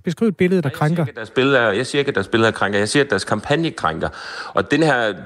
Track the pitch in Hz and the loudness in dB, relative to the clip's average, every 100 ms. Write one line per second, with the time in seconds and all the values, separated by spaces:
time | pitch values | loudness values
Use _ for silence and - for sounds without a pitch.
0 | - 160 226 175 180 185 135 - 151 170 | -8 -2 -2 2 2 2 -2 0 0 0
1 | 147 - 110 - 131 139 117 98 127 143 | -2 -6 -6 0 2 4 4 2 0 -2
2 | 139 110 98 113 113 104 98 101 107 147 | 0 -2 0 2 2 2 0 0 2 2
3 | 139 98 - 110 - 151 160 - 82 80 | 2 0 0 -4 0 -2 -2 -2 -4 -2
4 | 80 - - - - - 98 147 160 127 | -6 -6 -14 -14 -6 -4 0 2 2 2
5 | 113 92 | 0 -2